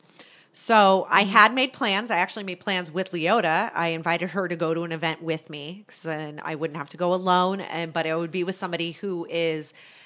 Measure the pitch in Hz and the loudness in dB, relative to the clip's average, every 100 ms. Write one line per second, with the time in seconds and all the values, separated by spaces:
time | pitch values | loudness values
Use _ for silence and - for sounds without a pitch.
0 | _ - - - _ - - 220 196 190 | _ -20 -20 -20 _ -6 4 6 6 6
1 | - 185 196 220 220 254 262 - 214 196 | 6 4 6 8 8 6 -2 0 -2 0
2 | 233 175 190 220 190 180 - 185 165 170 | 0 0 -2 -4 -8 -8 -2 -2 -2 -4
3 | 185 175 165 226 175 165 226 160 170 165 | -4 -2 2 2 4 2 0 -2 -2 -2
4 | 165 170 175 180 175 165 160 165 170 160 | -2 -2 -2 -4 -4 -2 -2 -2 -4 -4
5 | 160 156 165 160 - 147 147 196 208 - | -4 -4 -6 -6 -8 -14 -12 -14 -16 -12
6 | 160 156 151 151 156 156 156 156 147 165 | -8 -8 -8 -10 -10 -6 -6 -8 -10 -4
7 | 175 185 185 180 185 196 - 160 165 165 | -2 0 2 4 2 -2 -6 -6 -4 -4
8 | 160 165 170 180 175 185 185 170 170 156 | -2 -2 -4 -4 -4 -6 -6 -4 -6 -6
9 | 202 175 170 170 165 156 151 - - - | -6 -6 -4 -2 -2 -2 -8 -16 -20 -20